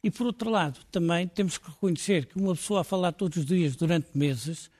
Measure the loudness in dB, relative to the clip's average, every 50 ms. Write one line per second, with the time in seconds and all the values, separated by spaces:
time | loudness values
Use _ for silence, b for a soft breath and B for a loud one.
0 | 0 -2 -2 0 -2 -2 -2 -2 -2 0 0 2 0 0 -4 -8 -14 _ -2 0
1 | 2 2 2 2 0 -2 -2 0 0 0 -2 -6 _ -14 -10 _ 0 0 0 0
2 | 0 2 2 2 0 -2 -4 -2 0 0 0 -2 -2 -2 0 0 0 0 0 0
3 | 0 0 0 0 -4 -2 -2 -2 0 2 2 2 2 2 0 0 0 2 2 2
4 | 0 0 0 0 0 2 0 -2 -6 -8 -10 -10 -12 -20 b